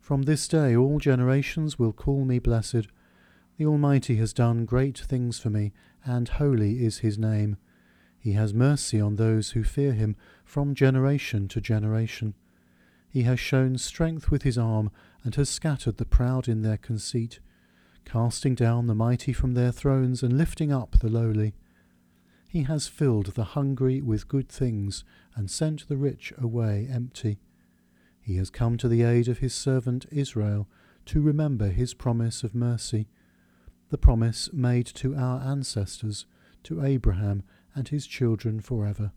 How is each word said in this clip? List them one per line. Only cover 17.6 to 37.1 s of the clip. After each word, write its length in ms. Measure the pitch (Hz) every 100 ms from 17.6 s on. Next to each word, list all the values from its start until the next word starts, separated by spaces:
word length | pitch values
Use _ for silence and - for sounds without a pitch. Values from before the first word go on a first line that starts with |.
| _ _ _ _
casting 500 | - 117 117 - 143
down 320 | 123 117 120 120
the 80 |
mighty 380 | 110 113 123 -
from 220 | 120 127
their 160 | 123 123
thrones 520 | 120 139 135 127 123
and 160 | 127 127
lifting 340 | 160 - 151
up 260 | 139 117 -
the 100 | 113
lowly. 440 | 113 117 107 107 - _ _ _ _ _ _ _ _ _
He 160 | 170
has 240 | 135 156 -
filled 380 | - 147 110 98
the 100 | -
hungry 560 | 104 - 139 131 131 131
with 280 | 135 107 -
good 200 | 139 131
things, 560 | - 127 110 101 101 - _ _
and 160 | - 98
sent 380 | - 156 151 -
the 80 | 139
rich 360 | 139 - - -
away 500 | 123 117 113 104 120
empty. 480 | 127 123 - 113 104 _ _ _ _ _ _ _ _
He 160 | - 92
has 140 | 92
come 260 | - 117 117
to 100 | 123
the 140 | 117
aid 260 | 117 120 120
of 100 | 120
his 160 | 131
servant 520 | - - 131 123 123 -
Israel, 580 | 151 139 110 104 104 104 _ _ _ -
to 140 | 151
remember 480 | 151 147 151 127 104
his 240 | 90 127
promise 520 | - - 117 117 -
of 100 | 113
mercy, 540 | 110 120 117 - 110 107 _ _ _ _ _ - _ _
the 80 | 147
promise 520 | - 117 113 110 -
made 340 | 151 123 123 117
to 280 | - 131 143
our 240 | 127 127
ancestors, 840 | 131 139 131 - 95 - 107 101 - _ _ _
to 220 | - 165
Abraham 580 | 139 135 113